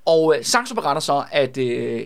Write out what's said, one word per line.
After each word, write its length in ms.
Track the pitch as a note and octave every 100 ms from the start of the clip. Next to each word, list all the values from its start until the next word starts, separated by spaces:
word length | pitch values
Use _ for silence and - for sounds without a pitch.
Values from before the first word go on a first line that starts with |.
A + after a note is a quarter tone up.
| -
Og, 280 | E3 D#3+ D3
øh, 60 |
Saxo 300 | - B3 B3
beretter 260 | A3+ D3+ D3
så, 240 | - C#3+ B2+
at, 280 | D3 C3+ C3+
øh, 420 | B2 B2 A#2+ A#2